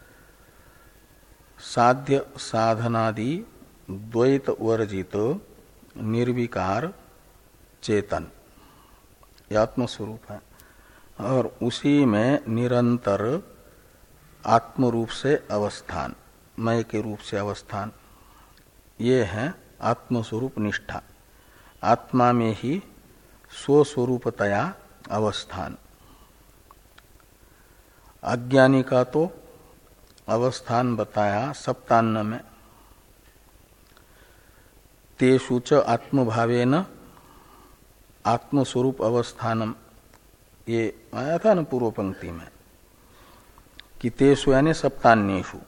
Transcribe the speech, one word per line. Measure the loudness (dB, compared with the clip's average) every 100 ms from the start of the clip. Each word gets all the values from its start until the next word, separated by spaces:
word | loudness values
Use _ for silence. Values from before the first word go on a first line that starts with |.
| -20 -20 -20 -20 -20 _ -20 -20 -20 -20 _ -20 -20 -20 _ -20
साध्य | -6 2 4 4 0 -2 -2 -12
साधनादि | -6 0 0 0 0 0 0 -2 -4 -4 -8 -20 -20 -20 -14
द्वैत | -12 -6 2 4 2 0
वर्जित | -2 0 0 0 -4 -4 -2 -2 -2 -8 -20 -20 -20 -20 -10
निर्विकार | -4 -2 0 -2 -2 -2 -2 -2 -4 -10 -20 -20 -20 -20 -20 _ -20 -12
चेतन, | -2 -2 0 -6 -8 -18 -20 -20 -20 -20 -20 -20 _ -20 -20 -20 -4
ये | 0
आत्मस्वरूप | 0 0 -4 -6 -10 -12 -14
है। | -18 -18 -20 -20 -20 -20 -20 -20 -8
और | -2 0 -2 -2
उसी | -4 0 2 4 4
में | 4 2 0 -2
निरंतर | -2 0 2 2 2 0 0 0 -4 -8 -20 -20 -20 -20 _ -20 -20 -20 -8 2
आत्मरूप | 2 2 -2 0 0 -4
से | -4 0 -2 -2
अवस्थान, | -4 -2 -6 -10 -8 -8 -10 -20 -20 -18 -6
मय | -2 -2
के | -2 -4
रूप | -4 -8
से | -6 -4
अवस्थान, | -4 -6 -8 -8 -8 -12 -20 -20 -20 -20 -20 -20 _ _ -20 -4
ये | 0 2
है | 0 -4 -6 -8 -18 -6
आत्मस्वरूप | -4 -4 -2 -4 -4 -6 -6 -4
निष्ठा। | -4 -4 -8 -12 -12 -20 _ -20 -20 -20 -20 -4
आत्मा | 0 0 0 2 4
में | 2 0 -2
ही | -4 -6 -8 -20 -20 -20 -20 -20 -20
स्वस्वरूपतया | -10 2 4 4 0 -2 -2 -4 -2 -2 0 -2 -6 -20 -20 -8
अवस्थान। | -2 -2 -2 -10 -10 -10 -12 -20 -20 -20 -20 -20 -20 _ _ _ -20 _ -20 -20 -20 _ _ -20 _ _ _ _ _ -20 -12
अज्ञानी | -6 -6 0 6 6 6
का | 2 0
तो | 2 0 -2 -4 -20 -20 -20 -20 -20 _ -20 -14 -4
अवस्थान | 0 0 -2 -2 0 0 -2
बताया | -2 0 0 0 -4
सप्तान्न | -6 -6 -6 2 4 4 0 -4
में, | -6 -12 -20 -20 -20 -20 -20 -20 _ -20 _ _ _ _ _ _ -20 _ -20 -20 -20 _ -20 -20 -20 -20 _ _ 0
तेषु | 4 4 2 -2
च | 2
आत्मभावेन | 2 4 0 0 0 2 2 2 2 2 2 -2 -12 -20 -20 -20 -20 -20 -20 -20 -20 -20 _ _ -8 -2
आत्मस्वरूप | -2 0 -2 0 0 -2 0
अवस्थानम, | 0 0 -2 -4 -4 -2 -4 -8 -16 -20 _ -20 _ _ _ _ -4
ये | -2 -2 -6 -12 -8
आया | -4 0
था | 4
ना | 2
पूर्व | 2 0 -2
पंक्ति | -2 -6 -6 -10
में, | -12 -14 -20 _ _ _ _ -20 -20 -20 -20 -20 -20 -20 -20 -20 -6
कि | -4
तेषु | 2 4 4 4
यानी | 4 4
सप्तान्येषु | 2 -2 2 6 6 4 -2 -4 -12